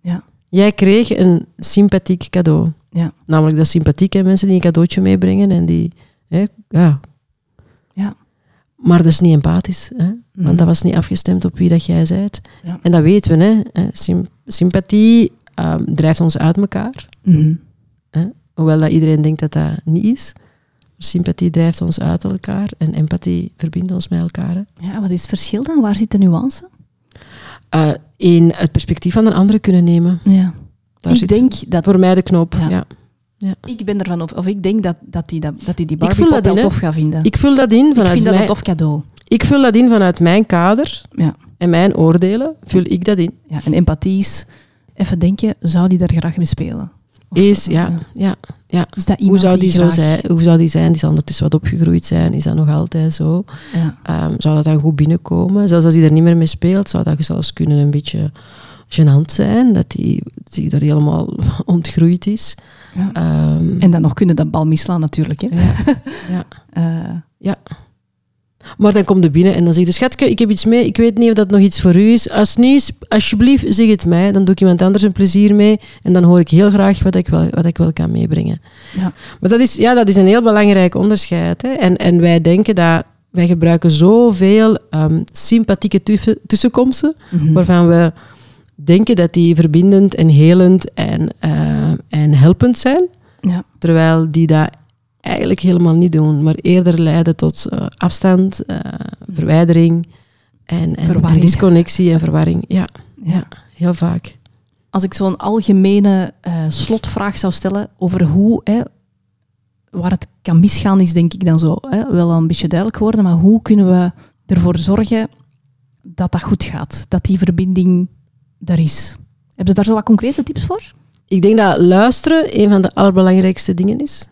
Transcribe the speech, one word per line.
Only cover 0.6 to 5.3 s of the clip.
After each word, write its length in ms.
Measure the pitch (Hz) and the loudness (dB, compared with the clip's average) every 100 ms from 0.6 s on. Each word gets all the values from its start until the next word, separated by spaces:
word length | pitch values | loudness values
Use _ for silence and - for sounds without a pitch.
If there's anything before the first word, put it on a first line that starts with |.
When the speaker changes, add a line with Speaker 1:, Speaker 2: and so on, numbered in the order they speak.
| 208 | 2
Speaker 2:
kreeg 440 | - 196 214 233 - | 2 2 2 0 2
een 300 | 185 170 - - | 2 2 -2 -10
sympathiek 680 | - - 202 190 - 180 - | -4 2 2 0 -2 -6 -4
cadeau. 380 | 180 165 156 165 156 _ | -2 0 0 -2 -6 _
Speaker 1:
Ja. 240 | 170 165 - - | -6 -6 -8 -4
Speaker 2:
Namelijk 300 | 156 156 156 | 0 2 2
dat 100 | 156 | 0
sympathiek, 460 | 175 156 143 196 | 0 0 0 0
hè, 100 | 196 | 0
mensen 240 | 190 190 196 | 0 0 2
die 100 | 185 | 2
een 60 | |
cadeautje 380 | 175 165 170 - | 2 2 0 0
meebrengen 500 | 190 190 185 | 0 2 0